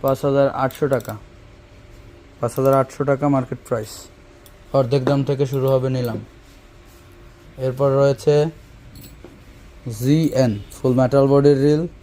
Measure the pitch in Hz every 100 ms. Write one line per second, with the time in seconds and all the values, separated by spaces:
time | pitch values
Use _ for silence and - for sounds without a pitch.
0 | 139 135 143 139 139 127 131 - 143 131
1 | - 107 - - - - - - - -
2 | - - - - 117 - 135 135 131 -
3 | 139 135 147 139 127 127 - 117 110 -
4 | - - - - - - - 139 123 139
5 | 127 139 135 135 139 135 131 131 131 131
6 | 123 107 110 - - - - - - -
7 | - - - - - - 131 127 139 135
8 | 139 131 - 147 156 - - - - -
9 | - - - - - - - - 127 110
10 | 127 156 156 131 127 104 - - 131 123
11 | 127 139 139 139 143 139 147 151 170 -